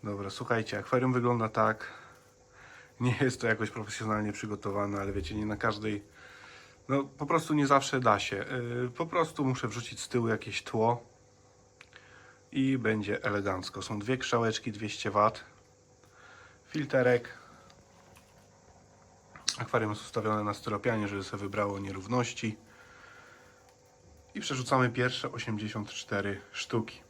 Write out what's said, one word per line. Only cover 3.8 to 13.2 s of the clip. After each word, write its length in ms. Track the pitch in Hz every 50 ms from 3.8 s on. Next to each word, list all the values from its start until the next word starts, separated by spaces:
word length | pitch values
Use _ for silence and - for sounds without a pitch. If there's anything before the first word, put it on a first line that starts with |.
| 107 98 - - 113 110 107 107 107 107 98
przygotowane, 680 | - - 104 104 98 - 104 98 101 101 101 101 101
ale 120 | 98 101 98
wiecie, 220 | 98 95 - 107
nie 120 | 107 107
na 100 | 107 104
każdej, 460 | 101 117 117 107 104 107 110 104 98 98 - - - - - - - - - - - - - - - - -
no, 160 | 143 139 139
po 220 | 139 - - 151
prostu 280 | 143 170 160 160 - 156
nie 120 | 151 143
zawsze 340 | 135 143 139 139 - - 131
da 180 | 127 117 104 98
się. 180 | - - -
Yy, 540 | 98 - - - 127 120 120 120 120 123 123
po 160 | 120 - 170
prostu 380 | 165 180 180 165 160 - - 143
muszę 240 | 131 127 127 - 117
wrzucić 320 | 101 120 113 - - -
z 80 | - -
tyłu 200 | - 123 117 117
jakieś 340 | 123 117 - - 101 - -
tło 440 | - - 113 110 113 123 123 - - - - - - - - - - _ - - - _ _ - - - - - - - - - - - - - _ -
i 260 | 135 135 135 135 127
będzie 460 | 110 110 110 107 101 98 104 -